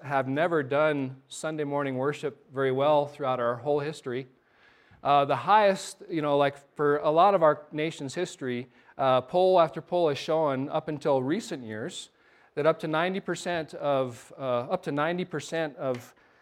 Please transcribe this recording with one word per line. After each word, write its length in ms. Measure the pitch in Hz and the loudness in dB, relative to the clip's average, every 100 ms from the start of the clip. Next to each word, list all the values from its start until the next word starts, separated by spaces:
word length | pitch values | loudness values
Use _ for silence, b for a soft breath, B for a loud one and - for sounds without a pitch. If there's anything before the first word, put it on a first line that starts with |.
have 240 | 135 139 131 | -4 -2 -2
never 340 | 139 175 165 | -2 0 0
done 540 | 127 143 156 143 131 131 _ | 0 2 2 0 -4 -10 _
Sunday 340 | - 156 156 | -10 -8 -6
morning 320 | 143 143 139 127 | -4 -4 -2 -2
worship 500 | 139 147 143 - _ | -4 -4 -8 -10 _
very 200 | 131 135 | -2 0
well 320 | 131 147 147 143 | 2 2 2 0
throughout 340 | - 135 127 | -4 -4 0
our 160 | 120 120 | 0 -2
whole 240 | 143 147 | -2 -2
history. 480 | 143 160 135 123 131 _ b b b b b b | -2 -8 -8 -8 -10 _ b b b b b b
Uh, 220 | 131 143 | 2 4
the 120 | 139 127 | 4 0
highest, 640 | 156 214 202 190 - - - | 4 4 4 2 -4 -16 -8
you 120 | 165 | -4
know, 140 | 147 143 | 2 2
like, 220 | 143 - - - | 2 0 -10 0
for 220 | 147 147 | 2 2
a 120 | 156 | 4
lot 240 | 160 202 | 6 6
of 80 | 190 | 6
our 200 | 156 147 - | 4 4 -2
nation's 420 | 151 160 156 135 | -6 -4 -6 -8
history, 540 | 175 180 - 127 123 123 b b - | -6 -6 -6 -6 -4 -8 b b -2
uh, 240 | 135 127 | 2 2
poll 400 | 127 180 185 185 | 2 2 4 6
after 180 | 160 165 | 4 0
poll 300 | - 180 160 | -4 0 2
has 80 | 135 | 0
shown 500 | - 160 151 131 143 | 0 0 2 0 -2
up 220 | 156 160 | -4 -4
until 340 | 147 160 135 | -4 0 0
recent 400 | 127 202 - 151 | 0 -4 -6 -10
years 460 | 113 110 156 - - b b b b - | -8 -10 -10 -12 -16 b b b b 0
that 100 | 151 | 2
up 120 | 160 | 2
to 60 | 165 | -2
ninety 320 | 156 180 190 | -2 -2 -4
percent 540 | 185 170 185 170 151 170 | -6 -6 -4 -6 -6 -6
of, 580 | 147 135 131 120 - - | 0 0 -2 -8 -18 -8
uh, 260 | 131 123 | -2 -2
up 200 | 139 185 | -2 -4
to 80 | 165 | -2
ninety 320 | 143 160 180 | -2 0 -2
percent 500 | 180 151 - 165 156 135 | -6 -8 -6 -6 -6 -4
of 360 | 135 123 - b b b | -4 -4 -8 b b b